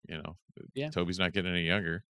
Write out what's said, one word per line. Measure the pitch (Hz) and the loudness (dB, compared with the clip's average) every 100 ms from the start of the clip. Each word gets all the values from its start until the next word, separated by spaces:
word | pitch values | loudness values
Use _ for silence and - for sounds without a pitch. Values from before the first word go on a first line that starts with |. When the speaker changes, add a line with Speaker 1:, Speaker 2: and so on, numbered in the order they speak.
| - | -8
Speaker 1:
you | 80 | -8
know, | - 87 _ - - | -8 -10 _ -18 -10
Speaker 2:
Yeah. | 131 151 | -6 -2
Speaker 1:
Tobey's | 92 87 90 | 0 0 2
not | 90 | 2
getting | 98 90 | 2 2
any | 90 82 | 2 4
younger. | 98 82 85 - | 2 2 -4 -8